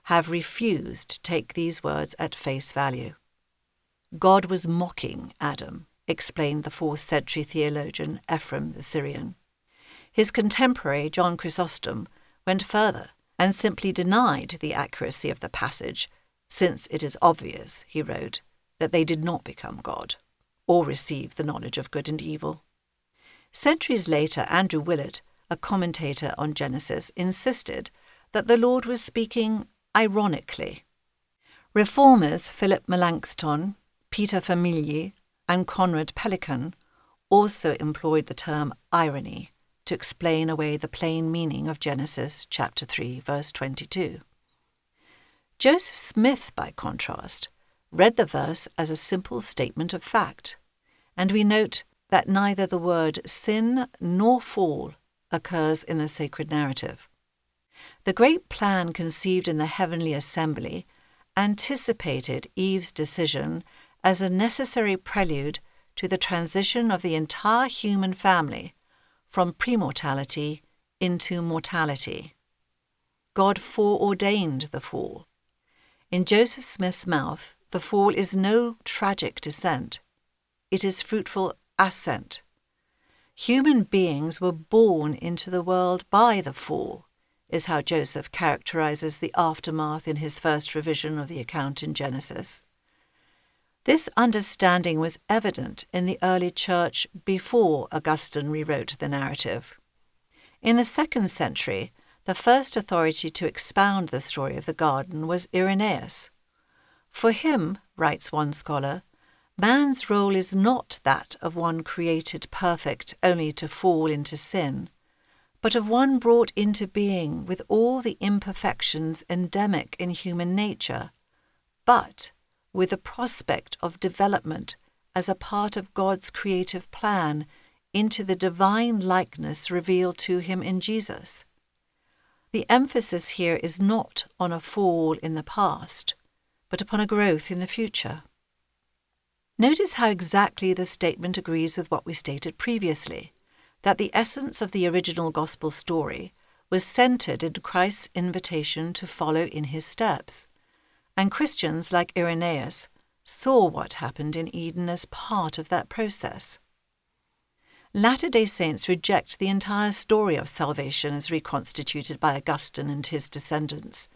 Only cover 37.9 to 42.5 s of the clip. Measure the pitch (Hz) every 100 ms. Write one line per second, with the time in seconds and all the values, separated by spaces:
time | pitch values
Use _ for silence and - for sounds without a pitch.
37.9 | 151 160 156 151 - - 151 147 - _
38.9 | 170 160 139 - - - _ _ _ -
39.9 | - - - 170 160 160 156 151 151 156
40.9 | - 165 160 160 165 165 143 147 156 -
41.9 | 135 143 - 143 - -